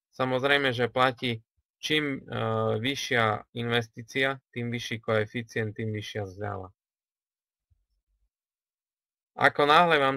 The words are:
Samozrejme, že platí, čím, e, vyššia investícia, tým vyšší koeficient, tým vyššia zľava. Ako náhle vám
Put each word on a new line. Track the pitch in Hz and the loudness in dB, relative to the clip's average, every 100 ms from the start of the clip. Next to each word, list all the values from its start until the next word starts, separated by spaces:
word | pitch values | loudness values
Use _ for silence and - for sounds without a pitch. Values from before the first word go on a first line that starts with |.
| _ - | _ -6
Samozrejme, | 131 127 139 143 139 | -2 0 2 2 2
že | 123 120 | 0 -2
platí, | 127 127 123 127 113 _ _ _ _ | 2 0 0 -4 -6 _ _ _ _
čím, | - 151 147 135 | -2 0 0 -6
e, | - 117 113 110 110 110 | -8 -4 -2 0 0 0
vyššia | 127 135 - 123 110 107 - 120 | -2 -4 -2 0 2 0 -6 -8
investícia, | 117 117 113 - 117 135 135 135 _ | -2 -2 -2 -10 -8 -2 -2 -4 _
tým | 123 120 | -8 -6
vyšší | 120 - 113 | -6 -6 -8
koeficient, | - 107 107 123 117 117 107 104 | -2 0 0 -6 -8 -4 -4 -4
tým | 110 | -6
vyššia | 107 - 107 98 | -6 -8 -8 -8
zľava. | 92 104 98 92 _ _ _ _ _ _ _ _ _ _ _ _ _ _ _ _ _ _ _ _ _ _ _ _ _ _ - | -8 -8 -8 -12 _ _ _ _ _ _ _ _ _ _ _ _ _ _ _ _ _ _ _ _ _ _ _ _ _ _ 2
Ako | 135 - 147 | 2 4 6
náhle | 160 175 151 | 6 6 4
vám | 135 | 4